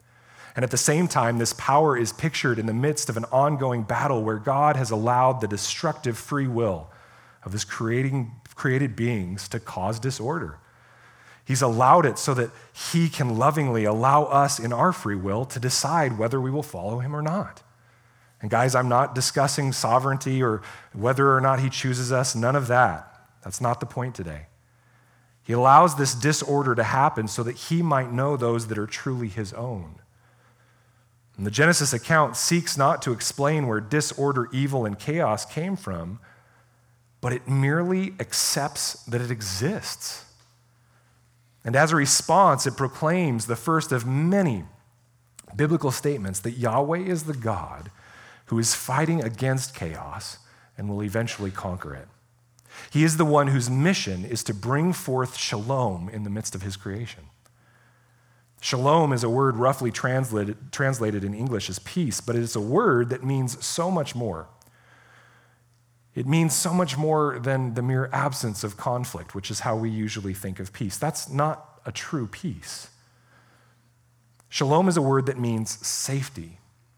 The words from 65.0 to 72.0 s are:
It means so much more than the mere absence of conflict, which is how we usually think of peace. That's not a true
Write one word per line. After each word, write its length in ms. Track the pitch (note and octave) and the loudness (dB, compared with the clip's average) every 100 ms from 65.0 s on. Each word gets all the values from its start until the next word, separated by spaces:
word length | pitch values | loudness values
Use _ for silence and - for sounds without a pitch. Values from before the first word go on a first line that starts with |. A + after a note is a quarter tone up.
| _ - _ _ _ _ _ _ _ _ _ C3 | _ -20 _ _ _ _ _ _ _ _ _ -6
It 100 | B2+ | 2
means 300 | E3 E3 - | 2 4 0
so 180 | F3 | 0
much 240 | F3+ E3 C3 | 0 0 0
more 420 | D#3 D#3 D3 B2 | 2 2 2 0
than 340 | B2+ C3 B2+ | -2 0 -2
the 80 | A#2 | -2
mere 280 | B2 C3 C3 | 0 0 0
absence 500 | C3+ C#3+ C3+ A2+ F#2+ | -2 -2 -2 -6 -4
of 140 | G#2 F#2+ | -8 -6
conflict, 580 | C3 B2 B2 E2 E2+ G2 | -4 -4 -4 -10 -12 -10
which 160 | - | -8
is 80 | G#2+ | -6
how 160 | B2+ A2 | -2 -2
we 140 | A2+ | -2
usually 440 | A2 G#2+ G#2+ G2 | -4 -6 -6 -8
think 260 | F#2+ F#2+ F#2 | -8 -8 -10
of 100 | F#2+ | -10
peace. 260 | - G2+ - | -8 -8 -4
That's 300 | D3+ - - | -4 -6 -6
not 540 | C#3 D3+ - - _ - | -2 -2 -4 -14 _ -14
a 60 | |
true 360 | - | -12